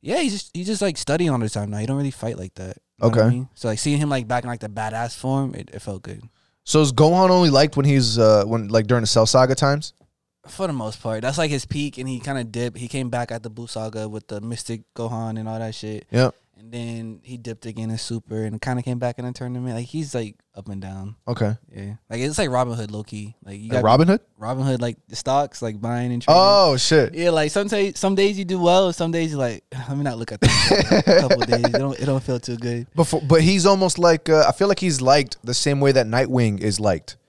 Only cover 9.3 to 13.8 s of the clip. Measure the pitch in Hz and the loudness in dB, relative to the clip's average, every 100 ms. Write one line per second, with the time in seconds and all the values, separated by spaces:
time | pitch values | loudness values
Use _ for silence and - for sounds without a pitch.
9.3 | 131 127 131 139 143 156 _ _ _ _ | 6 4 2 0 0 -4 _ _ _ _
10.3 | _ _ - 190 139 110 110 117 110 120 | _ _ -8 -6 -4 -6 -8 -6 -4 -4
11.3 | 143 160 143 - 147 147 - 127 127 117 | -2 -2 -2 -4 -6 -6 -6 -8 -8 -6
12.3 | 139 117 113 120 113 120 135 127 120 120 | -6 -6 -6 -6 -6 -10 -6 -4 -4 -6
13.3 | 117 110 107 117 - | -8 -12 -14 -12 -10